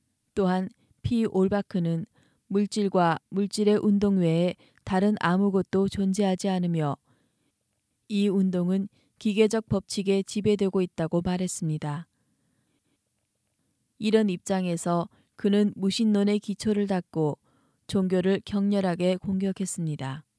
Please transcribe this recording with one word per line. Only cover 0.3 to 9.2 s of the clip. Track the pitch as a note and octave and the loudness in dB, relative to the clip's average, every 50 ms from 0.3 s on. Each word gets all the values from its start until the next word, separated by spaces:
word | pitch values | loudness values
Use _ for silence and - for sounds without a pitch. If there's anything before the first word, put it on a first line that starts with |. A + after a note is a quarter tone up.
| - | -4
또한 | - G3 F3+ F#3 F#3 F#3 F#3 - _ _ _ _ _ | 0 0 0 0 0 -2 -6 -8 _ _ _ _ _
피 | - - B3 A#3 A3+ | -4 -2 0 0 0
올바크는 | - - F#3+ F#3+ G3 G#3 G3+ G3+ - - F#3+ E3+ E3 E3 E3 D#3+ - _ _ _ _ _ _ _ - | 0 2 2 2 2 2 -2 -4 -4 -4 -2 -2 -2 -2 -4 -6 -8 _ _ _ _ _ _ _ -4
물질과 | F#3 G3 G#3 G3 - G#3+ G#3 G3 - F#3 F3 E3+ D#3+ - _ - | -2 0 0 0 0 0 0 2 2 4 4 2 2 0 _ -6
물질의 | - F#3+ G3+ G3 - - G#3+ G#3 G#3 G#3 | -4 -2 -2 -2 -2 0 2 2 2 4
운동 | - G#3+ G3+ G3+ G3+ G3+ G3+ F#3+ | 4 2 2 4 4 2 2 4
외에 | F3 E3 D#3+ E3 F3 F3+ F#3 - _ _ _ _ - | 2 2 2 2 2 0 -2 -6 _ _ _ _ -6
다른 | - F#3+ F#3 F#3+ G#3 G#3+ - | -2 0 2 2 2 2 0
아무것도 | - E3+ F3 F#3+ G3+ G3+ F#3 G3 F3+ - - F#3+ G3 G3 | 0 0 2 2 2 2 2 0 -2 0 0 0 0 0
존재하지 | - - G3 F#3+ F#3+ G3 G3+ F#3+ F#3 F3+ - G3+ | -2 -2 -2 0 0 0 0 0 0 0 -2 -2
않으며, | F#3+ F#3 F3 F3 E3+ E3 D3+ C#3+ C3+ - _ _ _ _ _ _ _ _ _ _ _ _ _ _ _ _ _ _ _ _ _ - | -2 0 0 0 0 0 -2 -2 -4 -6 _ _ _ _ _ _ _ _ _ _ _ _ _ _ _ _ _ _ _ _ _ -6
이 | G#3+ G3+ G3+ G#3 | -2 0 0 2
운동은 | F3+ G3+ F#3+ F#3+ F3+ F3+ F3 F3 F#3 G3 G3 - _ _ _ _ _ | 2 2 2 0 0 0 0 0 0 -2 -2 -4 _ _ _ _ _
기계적 | - | -6